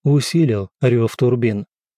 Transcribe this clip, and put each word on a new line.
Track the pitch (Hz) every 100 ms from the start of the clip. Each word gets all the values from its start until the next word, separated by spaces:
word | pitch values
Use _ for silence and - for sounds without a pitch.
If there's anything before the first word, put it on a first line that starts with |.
усилил | 143 143 - 165 156 107 98 _
рёв | 127 120 113
турбин. | - 123 120 117 104 - _ _